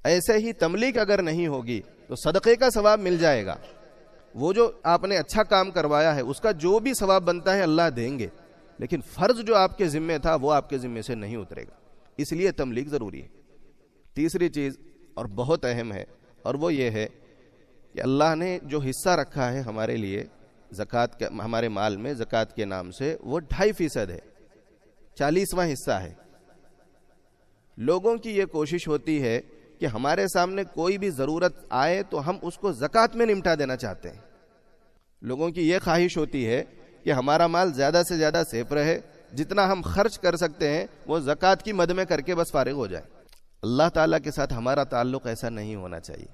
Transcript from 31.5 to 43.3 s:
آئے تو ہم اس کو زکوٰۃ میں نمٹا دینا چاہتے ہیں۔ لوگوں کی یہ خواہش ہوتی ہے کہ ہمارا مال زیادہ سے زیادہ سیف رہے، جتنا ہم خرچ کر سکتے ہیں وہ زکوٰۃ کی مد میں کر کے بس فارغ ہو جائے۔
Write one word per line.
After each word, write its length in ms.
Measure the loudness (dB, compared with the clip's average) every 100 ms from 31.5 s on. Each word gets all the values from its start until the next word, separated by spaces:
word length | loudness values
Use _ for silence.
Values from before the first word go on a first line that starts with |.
| -2 -6
آئے 340 | 0 0 0
تو 260 | -2 -4 -4
ہم 80 | -4
اس 160 | -6 -4
کو 140 | -4
زکوٰۃ 440 | -2 2 4 4 2
میں 100 | 2
نمٹا 300 | 2 2 2
دینا 200 | 0 -2
چاہتے 340 | -6 -8 -12
ہیں۔ 100 | -16 -20 _ _ _ _ _ _ _ _ _
لوگوں 280 | -8 -4 -2
کی 200 | 0 2
یہ 100 | 2
خواہش 340 | 4 4 4 0
ہوتی 300 | -2 -2 0
ہے 160 | 0 -2 -16 -20 -8
کہ 80 | 0
ہمارا 360 | 0 4 4 4
مال 260 | 4 2
زیادہ 280 | 2 4 4 2
سے 80 | 2
زیادہ 260 | 2 2 -2
سیف 220 | -4 -2
رہے، 260 | 0 0 -2 -6 -20 -12
جتنا 380 | -6 -2 2 2
ہم 100 | 2
خرچ 360 | -2 0 0 2
کر 160 | 0 2
سکتے 340 | -2 0 -2
ہیں 180 | 0 -4 -12 -4
وہ 140 | -2
زکوٰۃ 360 | 0 2 4 4
کی 100 | 2
مد 180 | 0 2
میں 140 | 2 0
کر 160 | -2
کے 140 | 0 -2
بس 160 | 0
فارغ 200 | 0 0
ہو 160 | -2 -4
جائے۔ 160 | -6 -12 -20 -20